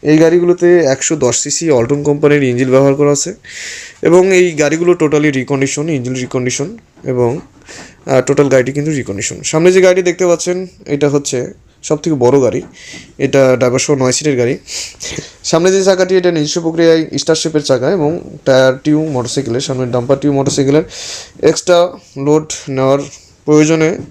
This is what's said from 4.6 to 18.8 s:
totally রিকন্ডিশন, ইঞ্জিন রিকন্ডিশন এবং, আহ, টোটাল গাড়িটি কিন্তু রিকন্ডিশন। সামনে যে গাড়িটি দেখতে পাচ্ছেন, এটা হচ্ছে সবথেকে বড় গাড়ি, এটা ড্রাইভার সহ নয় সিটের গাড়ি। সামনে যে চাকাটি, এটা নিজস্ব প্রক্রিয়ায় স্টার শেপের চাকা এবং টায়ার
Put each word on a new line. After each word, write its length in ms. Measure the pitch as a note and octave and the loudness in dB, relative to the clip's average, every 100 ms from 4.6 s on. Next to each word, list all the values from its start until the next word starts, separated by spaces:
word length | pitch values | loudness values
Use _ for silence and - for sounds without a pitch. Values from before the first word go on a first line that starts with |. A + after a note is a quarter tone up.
| D3 D#3+ F3 | 0 0 0
totally 360 | F3 D#3 D3 D3+ | 2 2 2 0
রিকন্ডিশন, 580 | C3+ B2 C#3 C3+ - D#3 | -2 -2 -2 -2 -4 -4
ইঞ্জিন 260 | D3 B2 | -4 -4
রিকন্ডিশন 640 | C3 B2 C3 B2 B2 D3 A3+ _ _ | -6 -6 -4 -4 -4 -8 -10 _ _
এবং, 360 | - B2 A#2+ C#3+ | -6 -2 0 -2
আহ, 800 | - _ - - - - - C3 | -10 _ -20 -20 -20 -20 -2 0
টোটাল 280 | B2+ C#3+ C#3+ | 2 2 4
গাড়িটি 240 | C3 B2+ | 4 2
কিন্তু 180 | C#3 D3 | -4 -4
রিকন্ডিশন। 520 | D3+ A#2 G2 A2 - | -4 -6 -8 -8 -8
সামনে 300 | C#3 D#3+ F3 | -4 2 4
যে 80 | F#3 | 4
গাড়িটি 220 | F#3 F3+ | 4 4
দেখতে 240 | F3+ E3+ F3+ | 0 0 0
পাচ্ছেন, 400 | E3+ - F3+ F#3 - - | 0 -2 -6 -8 -16 -8
এটা 220 | C#3+ D3 | -2 0
হচ্ছে 440 | C#3+ C#3 C3 B2+ - _ _ | 0 -2 -6 -6 -12 _ _
সবথেকে 340 | - D3+ F3 D3+ | -6 -4 -2 0
বড় 260 | A#2+ C#3 | 4 4
গাড়ি, 200 | C3+ C3 - - - - - - | 2 -2 -10 -20 -20 -20 -20 -6
এটা 380 | C#3 C#3 C3 B2+ | 0 2 2 2
ড্রাইভার 220 | B2+ B2+ | 0 0
সহ 160 | - | -2
নয় 180 | C#3+ B2+ | 0 0
সিটের 240 | B2 D3+ C3 | 0 -2 0
গাড়ি। 220 | A#2+ D#3 - - - - - - - - | 0 -2 -10 -14 -14 -14 -12 -12 -14 -14
সামনে 280 | - E3 F3 | -4 0 2
যে 120 | F#3+ | 2
চাকাটি, 320 | F#3+ F#3 F#3 F#3 | 2 2 2 2
এটা 140 | F3+ | 2
নিজস্ব 300 | E3+ D3 F3 | 0 -2 -2
প্রক্রিয়ায় 580 | E3 E3 E3 E3 D#3 - | -4 2 4 4 0 -6
স্টার 180 | - D#3+ | -2 -2
শেপের 260 | E3 D#3 | 0 -4
চাকা 280 | D3 A2 C3 | 0 0 0
এবং 300 | G3 D3 E3+ - D3+ | 0 -2 -4 -10 -8
টায়ার 340 | - C3 C3 C3 | 0 4 4 0